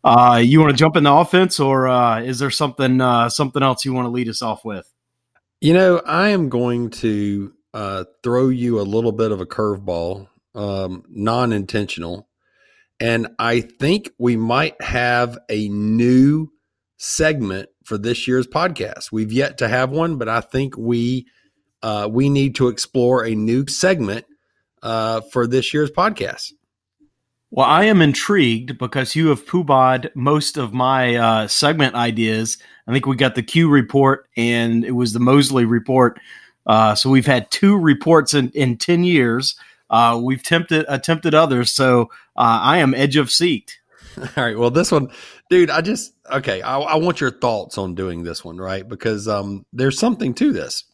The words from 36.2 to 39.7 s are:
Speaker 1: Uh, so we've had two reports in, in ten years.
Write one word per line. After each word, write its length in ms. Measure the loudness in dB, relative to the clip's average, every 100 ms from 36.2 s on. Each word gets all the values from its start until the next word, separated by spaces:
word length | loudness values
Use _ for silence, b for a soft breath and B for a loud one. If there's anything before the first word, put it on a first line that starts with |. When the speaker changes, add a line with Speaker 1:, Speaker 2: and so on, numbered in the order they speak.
| B B B B
Speaker 1:
Uh, 300 | 2 4 4
so 160 | 2 4
we've 160 | 4 4
had 240 | 0 -2
two 260 | 2 2 4
reports 580 | 2 2 4 4 4
in, 160 | 0 0
in 280 | -2 -2 -2
ten 240 | 0 0
years. 540 | 2 2 2 0 -4 -8 b